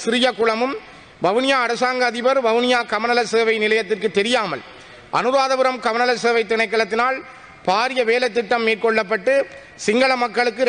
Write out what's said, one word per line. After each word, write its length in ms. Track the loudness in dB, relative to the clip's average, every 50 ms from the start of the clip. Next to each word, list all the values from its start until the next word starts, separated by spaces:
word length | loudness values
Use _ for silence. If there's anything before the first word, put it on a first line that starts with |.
| 0
சிறிய 240 | -2 0 2 0 0 0 0
குளமும் 360 | 0 0 0 0 -2 -4 -4 -8 -12 -16 -20 -20 -20 -20 -10 -2
வவுனியா 340 | 0 0 2 2 2 2 2 2 0
அரசாங்க 380 | 0 0 0 -2 -2 0 0 0 -2
அதிபர் 300 | -2 0 0 2 2 2 2
வவுனியா 340 | 2 2 2 2 2 2 0 0 -2
கமநல 300 | -2 -2 0 2 2 0 0 2
சேவை 240 | 0 2 2 2 0 0
நிலையத்திற்கு 460 | 0 0 0 0 0 -2 -4 -2 -2 -2 0 0
தெரியாமல் 420 | 0 0 0 0 0 -2 -6 -8 -10 -16 -20 -20 -20 -20 -20 -20 -14 -2 -2 0
அனுராதபுரம் 600 | 0 2 2 2 2 2 0 2 0 0 0 -2 -4
கமநல 260 | -2 0 0 0 0 0 0
சேவை 200 | 0 0 0 0 0
திணைக்களத்தினால் 720 | 0 0 -2 0 0 0 -2 0 0 0 0 0 0 -2 -4 -8 -16 -20 -20 -20 -20 -18 -6 -2 0
பாரிய 320 | 0 2 0 0 0 0 0
வேலை 240 | 2 2 0 0 0
திட்டம் 340 | -2 -4 -2 0 0 0 2
மேற்கொள்ளப்பட்டு, 680 | 0 0 0 0 0 0 0 0 -2 -4 -2 0 0 0 0 0 -4 -10 -20 -20 -20 -16 -6 -2
சிங்கள 260 | 0 2 2 2 2 2
மக்களுக்கு 460 | 0 -2 -2 -2 -2 -2 -2 0 0 0